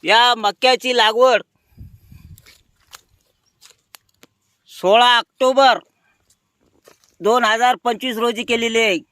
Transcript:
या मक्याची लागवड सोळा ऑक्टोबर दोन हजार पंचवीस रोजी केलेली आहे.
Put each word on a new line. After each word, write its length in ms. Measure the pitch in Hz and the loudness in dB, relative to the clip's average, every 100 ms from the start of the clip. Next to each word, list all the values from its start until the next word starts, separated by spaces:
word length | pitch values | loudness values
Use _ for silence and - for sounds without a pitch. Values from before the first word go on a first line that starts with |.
या 300 | 160 220 247 240 | 0 2 2 0
मक्याची 600 | 208 196 254 254 254 247 | -4 -2 0 0 -2 0
लागवड 440 | 220 226 254 226 - _ _ _ - - _ - - - _ _ _ _ _ - _ _ _ _ _ _ - _ _ - _ _ _ _ _ _ _ | 0 2 2 2 -4 _ _ _ -20 -20 _ -20 -20 -20 _ _ _ _ _ -20 _ _ _ _ _ _ -20 _ _ -20 _ _ _ _ _ _ _
सोळा 360 | - 180 220 240 240 | -8 0 2 4 2
ऑक्टोबर 640 | 220 _ 262 262 269 226 _ _ _ _ _ _ _ _ _ _ _ _ _ _ | -2 _ -2 2 2 2 _ _ _ _ _ _ _ _ _ _ _ _ _ _
दोन 220 | 175 240 | -2 0
हजार 320 | 226 220 247 247 | 0 0 0 -2
पंचवीस 420 | 240 226 254 226 | -4 -6 -6 -4
रोजी 260 | 240 226 | -4 -6
केलेली 360 | 240 233 233 226 | -6 -4 -2 -2
आहे. 180 | 226 175 - | -2 -2 -8